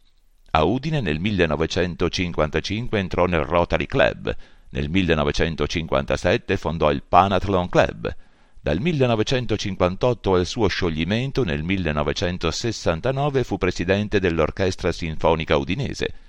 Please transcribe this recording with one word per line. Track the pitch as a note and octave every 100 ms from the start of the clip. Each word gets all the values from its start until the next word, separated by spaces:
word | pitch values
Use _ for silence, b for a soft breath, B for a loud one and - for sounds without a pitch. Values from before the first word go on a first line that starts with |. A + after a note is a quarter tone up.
| _ _ _ _ - D#2+
A |
Udine | D#2+ B2+ D3+ D#3
nel | F#2 D#2
millenovecentocinquantacinque | G2+ G2 E2 D2 D#2+ F#2 F2+ D#2+ E2+ - F2 E2 D2+ D#2 - G#2 B2+ G#2+
entrò | F2+ F#2 F2+
nel | E2
Rotary | C2+ F2 E2+ D#2+ -
Club, | C3+ A1+ G1+ G#1 A1 b b b
nel | C2 D2
millenovecentocinquantasette | F#2 E2 D#2 D2 - E2 D2 D2 F2 D#2+ C#2 - D2 F2 A2+ - F#2+
fondò | E2 E2 D2+
il | C#2+ -
Panathlon | F2 G2 F2+ F#2+ F#2+ F2+
Club. | E3 G2 - A1 - b b b b
Dal | C#3 F2
millenovecentocinquantotto | D#3+ D3+ B2+ A2+ G#2+ B2+ A#2 G#2+ G#2 F#2 F2+ F#2 B2+ A#2 G2+ F2+
al | F2+
suo | B2 G2+
scioglimento | - F2+ D#2 E2 A2 C3+ C#3
nel | F2+ D2
millenovecentosessantanove | E2 G2 D#2+ D2+ D2 - F2+ F2+ E2+ - A#2 - G2 E2 B2 C3+ D3 C3+
fu | A#2+ F#2+
presidente | F#2 - F2 G2 G#2 G#2
dell'Orchestra | F#2 E2 D2+ - F#2+ - F2
Sinfonica | - E2 D#2 - D#2+ D#2 D2+
Udinese. | C#2 G2+ A#2+ - - -